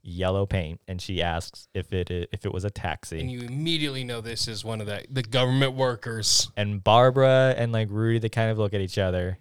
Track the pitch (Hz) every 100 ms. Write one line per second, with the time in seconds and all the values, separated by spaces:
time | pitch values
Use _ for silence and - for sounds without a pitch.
0 | 95 87 92 95 98 95 78 85 - 92
1 | - 90 85 82 - - - 98 87 95
2 | 90 90 85 101 101 90 101 - 87 78
3 | - 80 127 123 120 135 160 160 147 131
4 | 123 117 110 113 - 107 110 110 104 101
5 | - 131 110 127 127 131 135 131 131 117
6 | 120 113 98 - - - 104 101 101 113
7 | 127 131 131 131 131 123 117 113 107 107
8 | 113 113 110 117 113 110 104 104 95 -
9 | 92 90 90 92